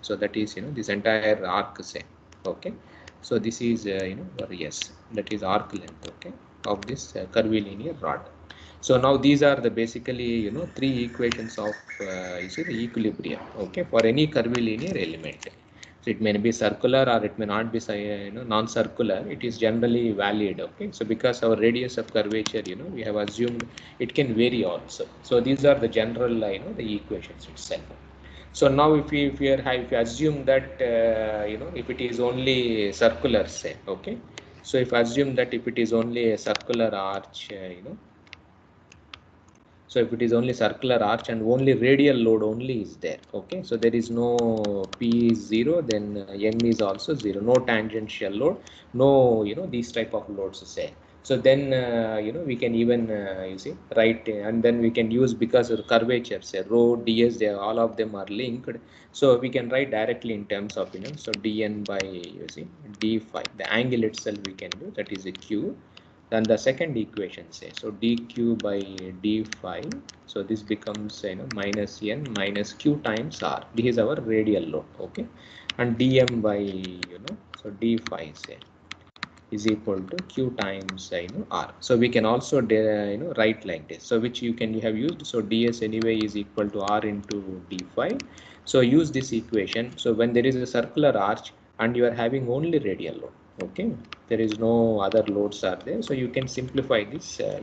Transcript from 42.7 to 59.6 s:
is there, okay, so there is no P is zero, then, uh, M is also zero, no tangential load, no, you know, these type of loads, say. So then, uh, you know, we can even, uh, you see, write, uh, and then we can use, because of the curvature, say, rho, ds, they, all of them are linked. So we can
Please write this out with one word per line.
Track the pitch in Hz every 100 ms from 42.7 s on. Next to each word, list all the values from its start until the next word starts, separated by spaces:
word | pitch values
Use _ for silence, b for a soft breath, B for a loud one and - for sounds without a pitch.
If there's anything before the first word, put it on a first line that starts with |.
| 120
is | 87 78
there, | 82 71 -
okay, | 101 - 185
so | 185 113
there | 117
is | 117 113
no | 117 120 120 117 110 104 101 92 -
P | 117 120 117
is | 107
zero, | 101 110 127 170
then, | 120 107 104 104 98
uh, |
M | 98 107 113
is | 117 110
also | 101 98 -
zero, | 143 107 98
no | 110
tangential | 127 127 110 107 110 107 - 98
load, | 104 147 202 B B B
no, | 120 135 139 123 110
you | 101
know, | 151 185
these | 123 117
type | 117 110
of | 107 101
loads, | 101 95 - -
say. | - 78 - B B
So | - 127
then, | 127 135 139
uh, | 131 123 117 110 110
you | 107
know, | 151
we | 156 120
can | 123
even, | 113 117 120 113
uh, | 104 98 95 95
you | 95
see, | - - -
write, | 113 113 113 -
uh, | 104 104
and | 117
then | 117 117
we | 113
can | 120 110
use, | 117 131
because | 107 117 123 117
of | 107
the |
curvature, | - 117 117 123 123 98
say, | - 95
rho, | 95 117 117 117
ds, | 117 113 120 104
they, | 107
all | 101 101 117
of | 113 113
them | 110
are | 101 95
linked. | 101 127 123 127 120 B B B
So | - 139 123
we | 127
can | 127